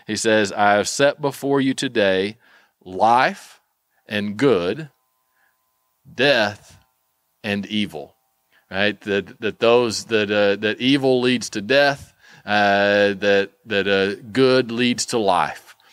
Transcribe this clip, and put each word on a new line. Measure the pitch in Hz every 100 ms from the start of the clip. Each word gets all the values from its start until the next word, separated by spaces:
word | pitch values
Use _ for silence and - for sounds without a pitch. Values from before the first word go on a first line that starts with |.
| -
He | 104
says, | 113 110 98
"I | 95 104
have | 104 92
set | - 143 -
before | 143 - 139 139
you | 135
today | 127 135 117 98 95 104 110 _ _ _ _
life | 90 92 110 120 151 196 - - _ _ _ _ -
and | 107 104 104
good, | 139 98 87 131 147 _ _ _ _ _ _ _ _ _ _ _ -
death | - 139 123 104 104 - - _ _ _ _ _ _
and | 107 101 95
evil." | 107 95 80 71 _ _ _ _ _ -
Right? | 95 104 98
That, | 107 101 87 -
that | 110 -
those, | 117 120 120 95 -
that, | 113 104
uh, | 104 101 101
that | 107 107
evil | 127 139 131 127
leads | 123 123 -
to | 110
death, | 101 139 143 139 - _ _ - -
uh, | 104 101 101 101 101 101
that, | 98 101 101 98 _ 117
that, | 101 98
uh, | 98 98 98 123
good | 107 131 131 117
leads | 117 123 107 -
to | 120
life. | 98 87 71 - - - _